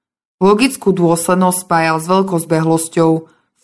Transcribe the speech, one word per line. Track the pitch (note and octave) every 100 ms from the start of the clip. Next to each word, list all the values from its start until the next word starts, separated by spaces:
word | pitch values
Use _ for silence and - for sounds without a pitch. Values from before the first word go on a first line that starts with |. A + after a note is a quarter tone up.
| _ _ _ -
Logickú | F#3+ G#3 C4+ - - F3+
dôslednosť | E3+ E3 E3 F3+ F#3 F3+ -
spájal | E3+ D#3+ D#3+
s | E3
veľkou | F#3+ F#3+ E3+
zbehlosťou | E3 D#3+ D#3+ D#3+ D#3+ - D#3+ D#3+ D#3+
v | _ _ _